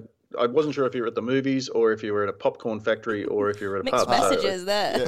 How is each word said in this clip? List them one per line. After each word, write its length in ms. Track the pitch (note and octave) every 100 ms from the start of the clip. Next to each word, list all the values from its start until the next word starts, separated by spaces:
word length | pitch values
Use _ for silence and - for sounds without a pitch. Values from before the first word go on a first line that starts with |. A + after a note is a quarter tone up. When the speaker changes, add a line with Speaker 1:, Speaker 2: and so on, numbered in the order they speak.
| A2 _ _ -
Speaker 1:
I 60 | A#2+
wasn't 260 | C3+ D3+ C#3
sure 100 | B2+
if 80 | B2+
you 60 |
were 60 | A2+
at 80 | A2+
the 60 |
movies 480 | A#2 C3+ C3 C3+ B2+
or 220 | A2+ A2+
if 100 | A2
you 80 | A2
were 100 | G#2
at 60 | G2+
a 40 |
popcorn 460 | - C3+ - A#2+ G#2+
factory 420 | A2 A2 A#2 G#2 -
or 240 | G#2 G2+
if 100 | G#2
you 80 | G2
were 80 | G2
at 40 |
a 20 | -
Speaker 2:
Mixed 200 | B2 A2
Speaker 1:
pub. 100 | A#2+
So 140 | -
Speaker 2:
messages 360 | - G3 F#3 F3+
there. 340 | G#3 F3 -